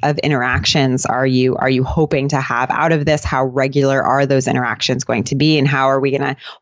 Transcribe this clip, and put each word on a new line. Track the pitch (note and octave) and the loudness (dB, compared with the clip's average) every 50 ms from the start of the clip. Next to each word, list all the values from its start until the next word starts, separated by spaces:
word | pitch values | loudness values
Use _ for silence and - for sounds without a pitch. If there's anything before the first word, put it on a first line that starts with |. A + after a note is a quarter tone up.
| - | -2
of | D3 D3+ D3 | 0 0 0
interactions | - D3 D3 B2+ A#2+ B2+ B2 C3 - - - D#3 C3+ C3 B2+ B2+ - | 0 0 0 0 0 0 -2 -2 0 0 0 2 2 2 0 0 -2
are | - A#2+ B2+ C3+ | -2 -2 0 0
you, | C3+ B2+ B2+ B2+ B2+ - | 2 2 2 2 2 0
are | - - C3 | 0 0 0
you | C3 B2+ B2+ | 0 0 0
hoping | - - E3 D#3 D3 E3 C#3 C3+ C#3+ | 0 0 0 0 0 0 0 0 0
to | D3+ C3+ | -2 -2
have | C#3 - B2 A#2+ C3 - | -2 -2 -2 -2 -2 -2
out | - - D#3 E3 E3 | -2 0 0 0 0
of | D3+ D3 | 0 2
this? | - D3+ D3+ - | 0 0 -2 -2
How | - D3+ C3 C3+ | -2 -2 -2 -2
regular | C3 B2 C#3 C3 C#3 C3+ C#3+ C#3 C3+ C3+ C3+ - | -2 0 -2 -2 0 2 2 2 2 2 2 2
are | - B2+ C#3 C#3 | 2 2 2 2
those | C3+ C#3 C3+ B2+ | 2 2 0 0
interactions | C3+ B2 B2+ B2 A#2 G#2+ - - - C3 C3 B2+ | 0 -2 -2 -2 -2 -4 -4 -4 -4 -4 -4 -4
going | - B2 A2+ C3+ | -2 -4 -4 -2
to | - C#3 | -2 -2
be? | C3+ D3 D#3 D#3 D3 | 0 2 2 4 4
And | C3+ | 2
how | C#3+ C#3+ C3+ C3+ | 2 2 2 2
are | C3+ C3+ C3+ | 2 2 2
we | C3+ C#3 | 0 0
gonna | C3 C#3 C#3 C3+ C3+ - - - - - | 0 -2 -2 -4 -6 -6 -10 -18 -16 -4